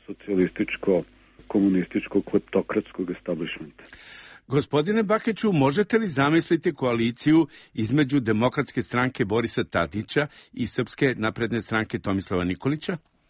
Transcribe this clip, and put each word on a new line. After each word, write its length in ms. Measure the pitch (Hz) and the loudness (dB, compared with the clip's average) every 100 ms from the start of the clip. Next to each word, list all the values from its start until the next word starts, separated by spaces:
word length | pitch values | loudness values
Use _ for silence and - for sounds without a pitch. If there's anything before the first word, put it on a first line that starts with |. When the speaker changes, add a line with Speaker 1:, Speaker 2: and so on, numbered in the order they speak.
| - | -18
Speaker 1:
socijalističko-komunističkog 2250 | 101 - 95 90 - 104 - - 90 - _ _ - - 110 98 92 87 107 - 101 | -14 -2 0 0 0 -6 -2 0 0 0 _ _ -20 -4 2 4 2 0 -4 -2 -2
kleptokratskog 840 | - 101 - 95 - - - - 87 | 0 -2 0 -2 -2 -4 -4 -6 -6
establishmenta. 760 | 90 - 82 82 - 76 - - - - - - - - | -6 -6 -6 -6 -10 -16 -20 -20 -20 -20 -20 -20 -20 -4
Speaker 2:
Gospodine 540 | 139 - 143 160 220 | -2 0 0 0 0
Bakiću, 500 | 196 214 - 202 220 | 0 0 0 -2 2
možete 460 | 170 135 147 202 220 | 4 4 2 2 0
li 80 | 214 | 0
zamisliti 680 | 131 143 165 - 165 185 | 0 2 2 2 0 0
koaliciju 720 | 147 131 117 117 117 147 160 160 - - | -2 0 0 0 0 4 4 4 -4 -12
između 460 | - 107 143 135 143 | -4 0 2 2 2
Demokratske 600 | 110 107 123 147 135 - | 2 2 2 0 -4 -4
stranke 420 | 107 120 127 - | -4 -2 -2 0
Borisa 400 | 107 110 117 - | 0 0 0 -2
Tadića 640 | 92 90 82 104 110 143 147 - - | -2 -2 -2 -4 -4 -2 -2 -6 -14
i 140 | - 113 | -6 -4
Srpske 480 | - 117 - 139 110 | -4 -6 0 0 0
napredne 440 | 110 - 113 113 | -2 -2 -2 -4
stranke 380 | - 110 110 104 | -2 -2 -2 -4
Tomislava 460 | 104 98 87 92 | -2 -2 -2 -2
Nikolića? 520 | 87 90 135 151 - 175 _ _ | -2 -2 -2 -4 -4 -8 _ _